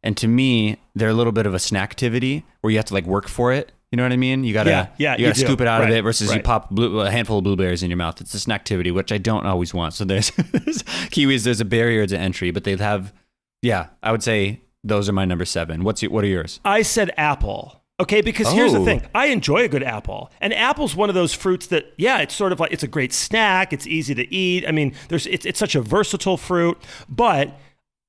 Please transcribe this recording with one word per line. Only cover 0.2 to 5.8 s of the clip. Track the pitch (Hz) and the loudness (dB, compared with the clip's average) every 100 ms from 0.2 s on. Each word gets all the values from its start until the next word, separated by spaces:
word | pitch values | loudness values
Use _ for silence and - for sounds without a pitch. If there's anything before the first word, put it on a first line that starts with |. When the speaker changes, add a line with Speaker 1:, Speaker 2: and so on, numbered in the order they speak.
| 113 | 2
Speaker 1:
me, | 120 131 117 107 - _ - | 4 4 4 2 -2 _ -2
they're | 110 | 0
a | |
little | 110 117 | 2 2
bit | 110 104 | 2 0
of | |
a | 92 | 0
snacktivity | - 101 101 - 123 120 131 147 - _ | 0 -2 -2 -2 -2 0 -2 -4 -8 _
where | 110 | 0
you | 107 | 0
have | 107 | 0
to, | 98 | -4
like, | 87 | 0
work | 98 - | -2 -2
for | - 123 | -2 0
it. | 135 - _ _ | 0 -4 _ _
You | 120 | -2
know | |
what | 127 | 0
I | 123 | 2
mean? | 127 131 | 2 0
You | 127 | 0
gotta, | 107 151 | 2 4
Speaker 2:
Yeah, | - 92 - | 2 0 -2
yeah, | 143 120 | -2 2
Speaker 1:
you | 117 | 2
gotta | 107 | 4
Speaker 2:
you | |
do. | 131 | 2
Speaker 1:
scoop | 131 | 2
it | 120 | 2
out | 113 | 4